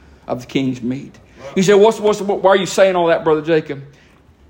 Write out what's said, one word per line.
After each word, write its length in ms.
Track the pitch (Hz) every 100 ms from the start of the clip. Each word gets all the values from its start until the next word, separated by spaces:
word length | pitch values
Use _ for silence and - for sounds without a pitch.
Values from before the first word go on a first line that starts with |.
| - - -
of 140 | 143
the 60 | -
king's 360 | 139 131 123
meat. 340 | 120 135 143 - - - -
You 80 | 196
say, 120 | 185
"What's, 260 | 196 220 214
what's, 200 | 208 208
why 300 | 196 190 185
are 60 | 196
you 100 | 175
saying 300 | - 190 180
all 100 | 170
that, 160 | 165
Brother 200 | 160 156
Jacob?" 420 | 151 160 156 139 135 - _ _ _ _